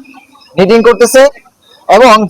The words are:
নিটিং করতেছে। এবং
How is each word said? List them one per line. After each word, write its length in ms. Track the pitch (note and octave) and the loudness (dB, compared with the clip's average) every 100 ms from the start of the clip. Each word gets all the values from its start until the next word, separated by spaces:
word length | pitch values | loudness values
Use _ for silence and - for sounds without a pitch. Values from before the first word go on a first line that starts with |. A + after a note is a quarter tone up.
| - - _ _ _ - | -14 -20 _ _ _ -6
নিটিং 200 | F#3 A#3 A3 | -2 0 0
করতেছে। 340 | G#3 A#3 C4 C#4 - _ _ _ _ - G#3+ | 0 0 2 0 -2 _ _ _ _ -4 0
এবং 180 | B3+ G#3+ G3 | 2 0 0